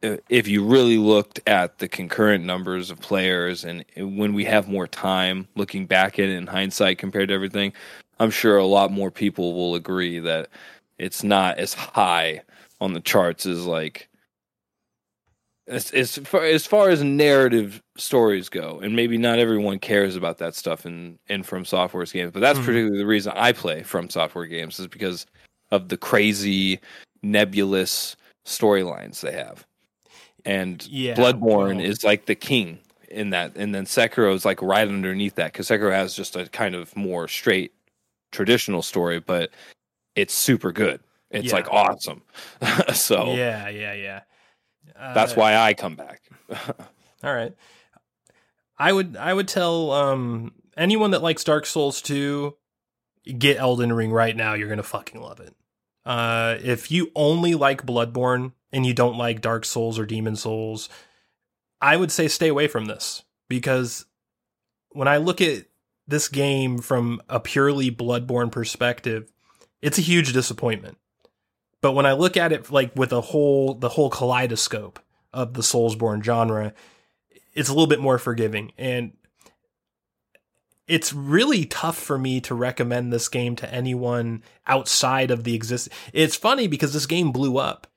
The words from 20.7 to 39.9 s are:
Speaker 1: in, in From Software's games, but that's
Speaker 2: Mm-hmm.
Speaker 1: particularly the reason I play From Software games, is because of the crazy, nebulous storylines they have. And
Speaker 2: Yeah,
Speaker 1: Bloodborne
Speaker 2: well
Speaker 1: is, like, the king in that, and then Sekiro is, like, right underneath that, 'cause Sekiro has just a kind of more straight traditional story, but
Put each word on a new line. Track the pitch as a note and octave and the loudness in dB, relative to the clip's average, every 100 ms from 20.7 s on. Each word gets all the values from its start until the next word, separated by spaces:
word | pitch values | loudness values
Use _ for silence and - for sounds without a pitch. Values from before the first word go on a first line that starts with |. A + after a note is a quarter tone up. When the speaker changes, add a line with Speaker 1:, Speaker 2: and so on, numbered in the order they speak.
| E2 F2 | -6 -8
Speaker 1:
in, | E2+ F2 E2+ _ | -14 -14 -18 _
in | G2+ | -6
From | F2+ F#2 F2+ | -6 -8 -4
Software's | F#2 F2+ F#2+ E2+ | 0 0 -2 -8
games, | F#2 F2+ | -6 -6
but | F#2 | 2
that's | A#2+ C#3+ | 4 4
Speaker 2:
Mm-hmm. | B2 | 2
Speaker 1:
particularly | A#2 A2 G2+ | 2 2 0
the | G2+ | 2
reason | G#2+ G2+ G2 | 2 0 0
I | A#2+ | 2
play | A#2+ F2+ D#2 | 2 -2 -6
From | E2+ F#2 F2 | -6 -8 -6
Software | - D#2+ - E2 | -4 -4 -4 -10
games, | E2 E2 - | -10 -10 -12
is | F#2 | -16
because | - G2+ F2 - _ _ _ _ | -8 -6 -6 -12 _ _ _ _
of | G2+ F#2 | -2 -2
the | F2+ | -8
crazy, | - A2 G#2 G2+ G2+ F#2+ F#2+ F#2 - - - _ | 0 2 4 2 0 2 2 -2 -6 -20 -20 _
nebulous | G#2 G#2 G#2 G2 G2 G2 F#2 - - - _ _ - | 0 2 2 2 2 2 0 -2 -6 -12 _ _ -12
storylines | - A2 G2+ F#2 G#1 G1+ - | 0 2 2 0 -8 -14 -12
they | C#2 | -10
have. | E2 A#1 - _ _ _ _ _ - - _ - | -8 -10 -16 _ _ _ _ _ -20 -20 _ -4
And | G2 F#2 F2 - | -4 -4 -8 -10
Speaker 2:
Yeah, | C3+ B2+ A#2 | -6 -4 2
Speaker 1:
Bloodborne | B2 B2 A2+ G#2 G2 F#2+ | 4 4 4 4 2 0
Speaker 2:
well | F2+ | -2
Speaker 1:
is, | G#2+ A2 | 0 2
like, | G#2 - | 0 0
the | G#2+ | -6
king | - C3+ F#2 E2 _ _ _ | 0 -2 -2 -10 _ _ _
in | G2+ G#2 | -8 -4
that, | F2+ E2 - | -4 -6 -6
and | G#2 G2+ | -6 -6
then | |
Sekiro | F#2+ - A#2 - G#2+ | -4 0 0 4 2
is, | F#2+ G2+ | 2 0
like, | F#2+ | -2
right | F#2 G2 G#2+ | 0 2 2
underneath | G2 F#2+ F#2+ G2+ - | -2 -4 -4 -4 -4
that, | E2 | -6
'cause | - G2 | -6 -2
Sekiro | A2 G#2 | 0 2
has | F#2+ F#2 - | 0 -2 -6
just | F#2+ F2+ | -10 -10
a | F2 | -10
kind | - G#2+ F2+ | -6 -4 -6
of | E2+ - | -10 -8
more | G2 F2 E2 | -6 -6 -6
straight | - - F#2+ - _ _ _ _ _ _ | -4 0 0 0 _ _ _ _ _ _
traditional | - G2+ A#2+ - F2+ | -4 2 2 2 -4
story, | - - F2 E2+ | -4 -2 -2 -2
but | - F2+ E2+ - - _ _ | -2 -2 -2 -8 -20 _ _